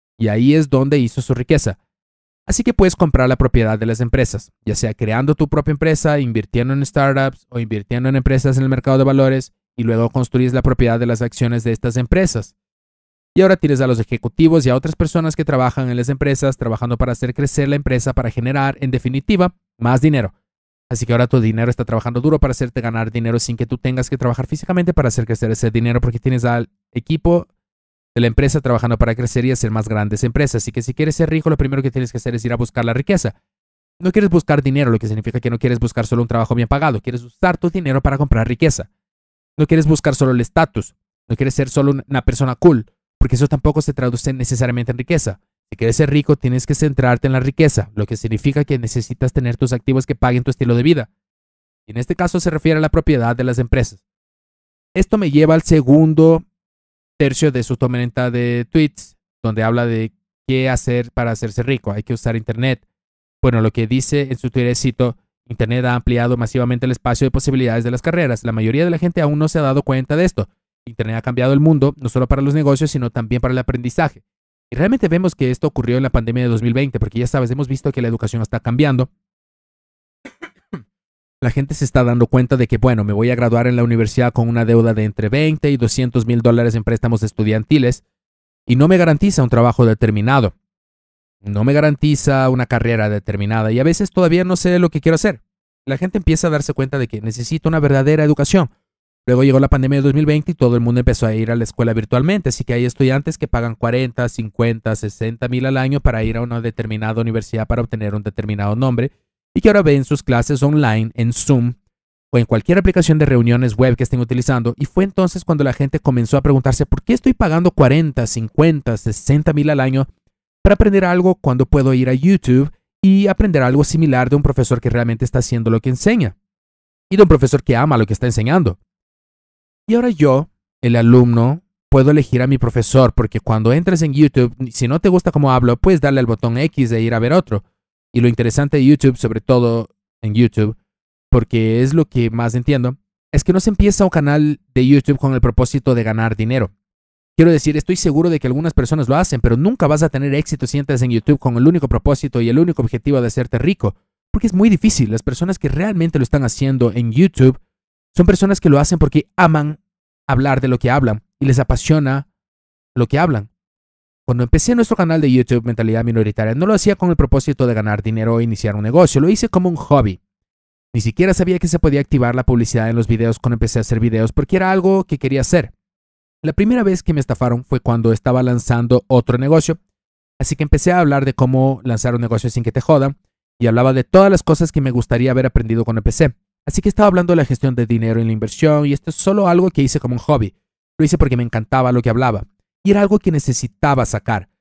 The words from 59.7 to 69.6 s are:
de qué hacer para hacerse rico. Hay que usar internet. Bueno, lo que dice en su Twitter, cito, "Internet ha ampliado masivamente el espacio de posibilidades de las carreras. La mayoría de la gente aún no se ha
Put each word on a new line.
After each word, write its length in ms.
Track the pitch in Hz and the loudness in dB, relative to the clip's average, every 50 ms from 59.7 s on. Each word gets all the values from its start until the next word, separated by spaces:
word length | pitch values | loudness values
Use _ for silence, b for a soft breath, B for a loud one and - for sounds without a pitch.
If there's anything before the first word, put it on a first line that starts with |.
| 117 120 120 | 0 0 0
de 260 | 117 113 110 113 110 - _ _ _ _ _ _ | -2 -2 -4 -6 -8 -10 _ _ _ _ _ _
qué 220 | - 131 131 131 131 | -4 -2 -2 0 -2
hacer 420 | 127 120 - 131 123 123 120 120 | -2 -2 -2 -2 -4 -4 -4 -6
para 200 | _ 131 120 117 | _ -4 -4 -4
hacerse 320 | 113 - 120 107 - 120 117 | -4 -6 -8 -6 -6 -6 -4
rico. 280 | 127 139 120 - 107 | -2 -4 -4 -4 -6
Hay 120 | 101 107 - | -8 -8 -6
que 100 | - 92 | -6 -8
usar 220 | - - 117 113 | -6 -4 -4 -6
internet. 520 | 113 110 - 110 113 127 135 127 - _ _ _ _ _ _ _ _ _ _ _ _ | -4 -6 -6 -6 -4 -2 -4 -4 -4 _ _ _ _ _ _ _ _ _ _ _ _
Bueno, 180 | - 127 120 113 | 0 0 2 2
lo 120 | 110 107 | 0 0
que 160 | - 120 113 | 0 -2 -4
dice 400 | 107 123 131 127 - 147 143 139 131 | -2 -2 -4 -2 -2 -4 -4 -2 -4
en 80 | 131 | -8
su 140 | - - 123 | -6 -6 -4
Twitter, 240 | - 135 120 123 123 | -2 -2 -2 0 -2
cito, 420 | - - 127 117 - 127 120 113 - _ _ _ _ _ - | -2 -2 -4 -2 0 -2 -2 -2 -8 _ _ _ _ _ -14
"Internet 340 | 117 - 113 107 120 127 123 | -6 -4 -4 -2 -2 -2 -2
ha 100 | 123 123 | -2 -2
ampliado 420 | 123 - 127 120 120 117 120 123 | -2 -2 -2 0 0 0 0 -2
masivamente 480 | 123 117 110 - 131 120 123 123 120 131 | -2 -2 -4 -2 -2 -2 -2 -2 -2 -2
el 60 | 131 | -4
espacio 340 | 127 - - 127 117 - 139 | -4 -4 -4 -4 -2 0 0
de 60 | 131 | 0
posibilidades 520 | - 139 - 143 135 127 127 117 113 117 113 | 0 -2 -2 0 0 0 0 0 -2 -2 -2
de 80 | 120 | -4
las 120 | 123 123 - | -6 -4 -4
carreras. 400 | 165 165 175 165 131 117 - - | -2 -2 0 -2 -2 -2 -4 -4
La 80 | 117 | -4
mayoría 340 | 110 110 110 110 120 147 170 | -4 -2 -2 0 0 0 0
de 60 | 180 | 0
la 80 | 170 156 | -2 -2
gente 200 | 180 175 - 170 | -2 -2 -2 0
aún 200 | 156 147 151 151 | -2 0 0 0
no 80 | 156 | -2
se 100 | 160 - | -2 0
ha 60 | 160 | 0